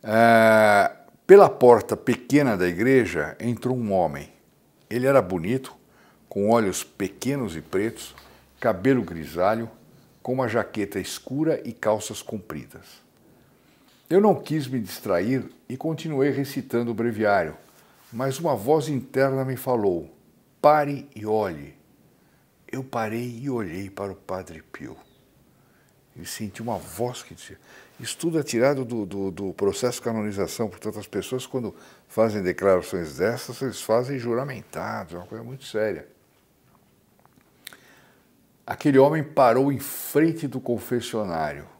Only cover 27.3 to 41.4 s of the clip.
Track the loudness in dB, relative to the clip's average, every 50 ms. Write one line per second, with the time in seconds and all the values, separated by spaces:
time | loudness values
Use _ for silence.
27.3 | -20 -20 -20 -20 -20 -20 _ _ -20 -20 -20 _ _ _ -12 -12 -10 -6 -4 -2
28.3 | -2 -2 -2 0 0 2 4 4 2 0 -4 -6 -4 -6 -6 -6 -6 -6 -6 -6
29.3 | -6 -6 -8 -8 -4 0 0 0 0 0 -2 -4 -4 -4 -6 -6 -4 -4 -4 -6
30.3 | -4 -4 -6 -6 -4 -6 -6 -6 -6 -10 -12 -10 -10 -10 -14 -8 -8 -8 -6 -6
31.3 | -8 -8 -8 -6 -8 -6 -6 -6 -10 -12 -20 -20 -20 _ _ _ 0 0 0 2
32.3 | 2 -2 -2 -2 -4 0 4 4 4 4 2 -2 -6 -6 -6 -8 -4 -2 -2 -2
33.3 | -2 -4 -8 -12 -10 -8 -8 -8 -8 -8 -4 0 0 0 0 -2 -6 -8 -4 -4
34.3 | -4 -4 -4 -6 -10 -14 -16 _ -12 -10 -8 -8 -8 -8 -10 -12 -14 -14 -14 -14
35.3 | -14 -14 -14 -14 -16 -16 -16 -8 -4 -2 -2 -2 -2 -6 -10 -16 _ _ _ _
36.3 | _ _ _ _ _ _ _ _ _ _ _ _ _ _ _ _ _ _ _ _
37.3 | _ _ _ _ _ _ _ -20 -20 -20 _ _ -20 _ _ _ _ _ _ _
38.3 | _ _ _ _ _ _ _ -12 -10 -2 0 4 6 6 6 6 4 0 -4 -4
39.3 | 2 4 4 4 6 4 2 0 -2 -4 -8 -10 -12 -12 -12 -2 0 2 2 2
40.3 | 0 -4 -8 -8 -8 -8 -6 -4 -6 -6 -4 -4 -6 -4 -4 -6 -6 -6 -6 -4
41.3 | -4 -4